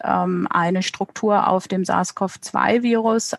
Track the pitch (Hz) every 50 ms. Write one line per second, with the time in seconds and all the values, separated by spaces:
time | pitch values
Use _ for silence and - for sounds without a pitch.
0 | - - - 180 180 180 180 175 180 - - 175 170 175 185 185 190 - - -
1 | 196 - - - - 214 208 190 - - 185 185 - - 196 190 185 - - 180
2 | 185 - - - 196 185 - - - - - - - - 220 240 247 240 233 226
3 | 220 226 220 226 - - -